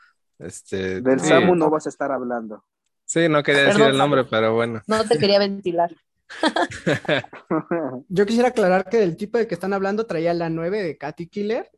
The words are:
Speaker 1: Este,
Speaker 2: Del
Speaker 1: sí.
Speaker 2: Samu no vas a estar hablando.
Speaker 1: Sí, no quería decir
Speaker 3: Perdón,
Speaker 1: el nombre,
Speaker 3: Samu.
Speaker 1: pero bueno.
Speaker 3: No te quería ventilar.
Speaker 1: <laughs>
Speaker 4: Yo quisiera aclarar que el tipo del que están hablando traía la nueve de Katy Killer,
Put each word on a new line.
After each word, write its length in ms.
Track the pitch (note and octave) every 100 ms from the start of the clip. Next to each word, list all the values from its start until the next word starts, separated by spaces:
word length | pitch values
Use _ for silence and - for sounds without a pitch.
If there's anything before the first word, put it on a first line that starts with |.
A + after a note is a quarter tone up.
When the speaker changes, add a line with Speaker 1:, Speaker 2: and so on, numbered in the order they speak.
| _ _ _ _
Speaker 1:
Este, 600 | E2 - - G2 F#2+ F#2
Speaker 2:
Del 180 | B2+ C3
Speaker 1:
sí. 80 | D#3
Speaker 2:
Samu 280 | E3 F3+ F3
no 140 | D#3
vas 160 | D#3 D3+
a 40 |
estar 220 | - C#3+
hablando. 520 | C3 B2 A#2+ A2 G#2+ _ _ _ _ -
Speaker 1:
Sí, 220 | E3 E3
no 140 | D3+
quería 180 | C#3+ C#3+
decir 120 | C#3 -
Speaker 3:
Perdón, 100 | -
Speaker 1:
el 120 | C3+
nombre, 240 | C#3+ C#3
Speaker 3:
Samu. 60 | A#2+
Speaker 1:
pero 220 | A2+ A2 A2+
bueno. 260 | A#2 A2 -
Speaker 3:
No 160 | A3 G#3+
te 100 | A#3
quería 180 | G3+ G3+
ventilar. 560 | G3+ G3 F#3 E3+ E3+ E3 _ _ _
Speaker 1:
<laughs> 1800 | - D#4 E4 F4 - - C3+ - C#3+ - - - D#3+ - E3+ C#3+ B2+ -
Speaker 4:
Yo 160 | F3+ G#3
quisiera 240 | A#3 B3
aclarar 400 | B3 F#3+ F#3 F#3+
que 140 | A#3
el 140 | F#3+ E3+
tipo 200 | G#3 A#3+
del 100 | A3+
que 60 |
están 200 | E3+ F#3+
hablando 320 | G3 G3 G#3 A3+
traía 280 | E3 E3+
la 160 | E3+ E3
nueve 320 | D#3+ E3+ G#3+
de 140 | F3+ C#3
Katy 300 | C#3+ D#3 E3+
Killer, 420 | G#3 G3+ B3 -